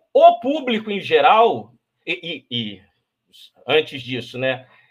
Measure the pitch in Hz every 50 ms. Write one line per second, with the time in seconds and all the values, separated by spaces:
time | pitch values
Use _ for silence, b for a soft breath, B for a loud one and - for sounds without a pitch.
0 | _ _ - 269 330 349 349 - - 262 294 311 262 247 226 202 214 214 202 190
1 | 143 120 160 147 143 156 208 220 233 208 127 110 104 - _ _ _ _ _ _
2 | _ 160 175 - 160 170 160 127 - - 123 120 110 104 98 90 82 _ _ _
3 | _ _ _ _ _ _ _ - - _ _ _ _ - 147 156 156 - 143 127
4 | 123 123 127 117 110 - - 127 131 131 127 127 - b b b b b